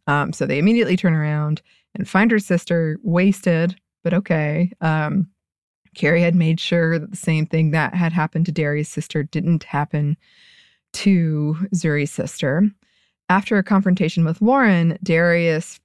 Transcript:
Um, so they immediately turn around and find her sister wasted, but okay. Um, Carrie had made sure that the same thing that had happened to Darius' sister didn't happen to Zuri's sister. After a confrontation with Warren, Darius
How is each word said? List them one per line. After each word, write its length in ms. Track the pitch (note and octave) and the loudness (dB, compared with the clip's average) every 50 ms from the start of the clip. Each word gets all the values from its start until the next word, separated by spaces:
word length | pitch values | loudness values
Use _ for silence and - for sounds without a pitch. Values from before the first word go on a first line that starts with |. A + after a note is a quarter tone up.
| _ | _
Um, 260 | D3 C#3+ D3 C#3+ - | -2 0 0 -2 -2
so 140 | D3+ - - | -4 -4 -4
they 120 | C#3 C3+ C#3+ | -2 -2 0
immediately 360 | E3 G#3 A3+ A#3+ A3 - F3+ | 2 2 2 2 2 0 0
turn 180 | F3+ - F3 D#3+ | 0 2 0 0
around 480 | D#3 D3+ D3+ D3+ D3+ D3+ D3+ D#3 - - _ _ _ _ _ - | 0 0 -2 -2 -2 -2 -2 -4 -6 -8 _ _ _ _ _ -10
and 120 | - - - | -10 -6 -2
find 220 | - F#3+ G#3+ A#3 | 2 2 2 4
her 80 | A3+ G#3+ | 2 0
sister 580 | G3 - F3+ F3 - - F3 E3+ E3 D#3 D#3 - | 0 0 -2 -2 0 -2 -2 0 0 -2 -4 -4
wasted, 720 | - G3 E3 F3 F#3 G3+ G3 - - F#3 E3+ D#3+ E3+ F3+ F#3 - _ _ _ _ - | -2 0 0 2 2 2 2 0 0 0 2 2 0 -2 -4 -8 _ _ _ _ -4
but 100 | E3+ F3 | -2 -2
okay. 560 | F3+ G3 - F3 D#3 D3+ D3 D3+ D#3+ F3 F3+ - - | 0 0 0 0 0 0 0 0 0 -2 -2 -2 -2
Um, 480 | E3 D#3+ D#3 D#3 D3+ D3+ - G3 E3+ - _ _ _ _ _ _ _ _ _ _ _ _ _ | -2 0 0 0 0 0 0 -2 -2 -4 _ _ _ _ _ _ _ _ _ _ _ _ _
Carrie 260 | - - D3 E3 E3+ | -2 0 2 2 4
had 140 | F3 E3+ E3+ | 2 2 2
made 240 | F3+ D#3+ D#3+ E3 E3 | 2 2 2 0 -2
sure 360 | - - F3 E3+ E3 D#3+ E3 D#3+ | -2 -2 0 0 2 2 0 -2
that 100 | D3+ - | -4 -8
the 60 | - | -12
same 280 | - - E3+ D#3+ D#3 D#3+ | -6 -2 -2 0 0 0
thing 280 | - - D#3+ D#3+ D#3 | 0 0 0 0 2
that 200 | D3+ D#3+ D3 - | 2 0 -2 -2
had 200 | - F3+ F3 E3 | 0 -2 -2 0
happened 340 | D#3+ E3+ D3+ D#3 - D#3+ E3+ | 0 -2 -2 -2 -2 -2 -2
to 60 | F3 | -2
Darius' 360 | D#3 E3 D3+ D3 D3 D3+ D3+ - | -2 -2 -2 -2 -2 -4 -4 -6
sister 360 | - D3+ - - - D#3+ D3+ | -8 -10 -8 -6 -4 -6 -4
didn't 400 | - - D#3+ - E3+ E3+ D#3 - | -4 -6 -4 -2 0 0 -2 -2
happen 520 | - - C#3+ D3 - - D3 D3 C#3+ D#3+ - _ _ _ _ _ _ _ _ _ _ _ _ _ _ | -4 -4 -4 -4 -2 -2 -2 -2 -2 -4 -6 _ _ _ _ _ _ _ _ _ _ _ _ _ _
to 640 | - - - G3 F#3+ F3 E3 D#3+ D#3 D3+ D3+ D3+ D#3+ D#3+ F#3+ G3 - | -10 -2 2 2 4 4 2 0 0 -2 -2 -2 -2 -4 -4 -4 -2
Zuri's 380 | E3 - D#3+ D3 D3 C#3+ D3 | -2 0 0 0 0 -2 -4
sister. 500 | - - - - - - - C3+ C#3 E3 G3+ G#3 - _ _ _ _ _ _ _ _ _ _ - | -4 -6 -8 -8 -6 -4 -2 -2 2 2 0 0 -2 _ _ _ _ _ _ _ _ _ _ 0
After 300 | F#3 G3 G3+ - A3+ G3 | 0 0 0 0 0 0
a 60 | F#3 | 2
confrontation 600 | - G#3+ F#3+ G3 F#3 F3+ - F3+ D#3+ - F3 E3 | 2 2 2 2 2 0 0 0 -2 0 0 0
with 160 | D#3 E3 - | 0 0 0
Warren, 580 | G#3 A3+ C4+ C#4 B3+ G#3+ F#3 E3+ E3 E3 D#3 - | 2 2 2 4 4 4 4 2 2 0 0 -2
Darius 800 | F#3+ F#3 E3 D#3+ F3 F3 E3+ E3+ E3+ E3 D#3 D#3 - - - - | -2 0 2 2 2 2 2 2 2 2 0 -2 -4 -8 -14 -12